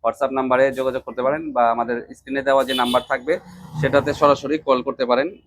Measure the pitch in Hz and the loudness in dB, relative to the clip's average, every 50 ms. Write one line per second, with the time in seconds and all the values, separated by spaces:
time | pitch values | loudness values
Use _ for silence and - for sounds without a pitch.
0 | - 117 113 - 139 127 131 131 131 127 127 127 135 139 127 131 131 131 127 131 | -2 -4 -2 -2 -4 -2 -2 -2 0 0 2 2 2 2 0 -2 -4 -2 -2 -4
1 | - 127 117 127 123 135 147 156 165 156 131 123 120 117 117 120 117 117 120 120 | -8 -8 -8 -2 -2 -2 -2 -2 -6 -4 0 2 2 2 2 0 -2 -2 -4 -6
2 | - - - - _ 131 135 139 131 139 135 135 131 123 131 127 123 120 123 123 | -6 -12 -18 -20 _ -6 -6 -2 0 2 2 2 2 0 0 0 0 2 2 0
3 | 123 - 139 127 123 147 175 180 - - - - - - - - 147 135 139 143 | 0 0 -6 -4 -2 -4 -4 -4 -4 -16 -20 -20 -20 -14 -6 -2 -2 2 2 2
4 | 135 147 139 - 156 143 143 - - 139 151 156 - 139 131 127 120 135 123 - | 2 2 0 4 4 4 4 4 0 -4 -4 -2 0 0 0 0 0 -4 -4 -4
5 | 131 120 123 123 143 175 202 - _ | 0 2 2 2 2 -2 -6 -12 _